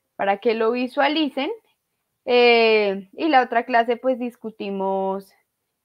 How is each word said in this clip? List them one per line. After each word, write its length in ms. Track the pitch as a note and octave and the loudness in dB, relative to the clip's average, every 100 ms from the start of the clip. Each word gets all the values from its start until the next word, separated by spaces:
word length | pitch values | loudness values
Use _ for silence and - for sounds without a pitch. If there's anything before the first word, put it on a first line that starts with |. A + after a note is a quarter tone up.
| _ - | _ -6
para 220 | G3 G3+ | -2 0
que 160 | A#3+ | 0
lo 180 | A3 A3+ | 0 0
visualicen. 800 | B3 B3+ C#4+ C#4 D#4 C#4+ C4+ D4+ A4+ _ _ _ _ _ _ - | -2 -4 -2 0 0 -4 -4 -6 -8 _ _ _ _ _ _ 0
Eh, 840 | A#3+ A#3+ A#3 A3+ G#3+ G#3 G3 F#3+ | 4 4 4 4 2 0 -4 -10
y 140 | - D#4+ | -6 2
la 120 | C4 | 2
otra 220 | A#3+ A#3 A#3+ | 2 -2 0
clase, 320 | A#3 A#3 A#3 | 0 0 -2
pues, 200 | C4 B3 | -2 -2
discutimos, 1120 | A#3+ - A3 A3 G3+ G3 F#3+ G3 F#3+ G3 G3 _ _ _ _ _ | -4 -10 -14 -10 -8 -4 -4 -2 -2 -6 -10 _ _ _ _ _